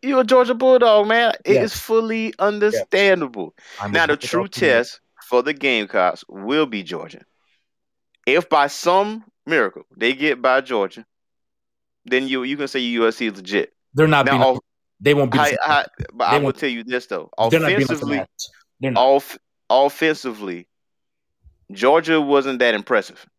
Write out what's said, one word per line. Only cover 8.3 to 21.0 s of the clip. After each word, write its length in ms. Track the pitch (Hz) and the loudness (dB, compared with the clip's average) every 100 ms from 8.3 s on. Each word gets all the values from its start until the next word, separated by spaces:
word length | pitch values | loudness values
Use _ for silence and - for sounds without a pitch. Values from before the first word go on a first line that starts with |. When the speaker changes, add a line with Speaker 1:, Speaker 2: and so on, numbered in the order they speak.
| 147 170 | 0 2
Speaker 1:
by 200 | 156 143 | 2 2
some 560 | - 175 185 202 220 214 _ - | 0 2 2 2 -6 -14 _ -2
miracle 380 | 156 104 - - - | 0 0 -4 -20 -4
they 160 | 113 | -2
get 280 | 135 151 123 | 0 -2 0
by 200 | 127 131 | 2 0
Georgia, 420 | 131 120 98 - 113 _ _ _ _ _ _ _ _ _ - | 0 -2 -2 -6 -20 _ _ _ _ _ _ _ _ _ -2
then 220 | 127 131 | -2 -2
you, 160 | 131 | -4
you 120 | 127 143 | -4 -6
can 100 | 139 | -6
say 120 | 135 | -4
U 280 | 123 120 113 | -4 0 0
S 80 | 113 | 0
C 80 | 113 | -6
is 80 | 98 | -8
legit. 380 | 92 101 - _ _ | -4 -4 -4 _ _
Speaker 2:
They're 140 | 131 156 | 0 2
not 180 | 151 131 | 4 2
Speaker 1:
Now, 40 | |
Speaker 2:
being, 100 | 139 | 2
Speaker 1:
off-, 160 | 131 127 _ _ _ _ | 2 0 _ _ _ _
Speaker 2:
they 120 | 143 | 0
won't 180 | 147 135 | 2 2
be 60 | 143 | 2
the 40 | |
Speaker 1:
I, 60 | 147 | 0
Speaker 2:
same. 80 | 135 | 0
Speaker 1:
I, 220 | 151 147 - _ - | 0 -2 -2 _ -14
but 140 | 117 113 | -4 0
I 40 | |
Speaker 2:
They 60 | 127 | 0
Speaker 1:
will 60 | 139 | 0
Speaker 2:
won't, 120 | 131 | -4
Speaker 1:
tell 120 | 143 | -6
you 140 | 117 | -6
this, 220 | 113 127 - | -6 -8 -6
though. 220 | 92 82 - 113 | -10 -10 -4 0
Speaker 2:
they're 100 | 160 | 2
not 80 | - | 2
being 120 | 196 | 0
the 60 | - | -2
Speaker 1:
Offensively, 320 | 151 139 143 | -4 -4 -6
Speaker 2:
same. 80 | - _ - _ _ _ | -6 _ -18 _ _ _
They're 120 | 135 | -4
not. 100 | 120 | 0
Speaker 1:
off-, 360 | 131 139 - - _ _ _ | 2 2 0 -20 _ _ _
offensively, 1000 | 127 139 - 160 151 131 107 101 87 87 _ _ _ | 2 2 0 -2 -2 -6 -10 -12 -12 -16 _ _ _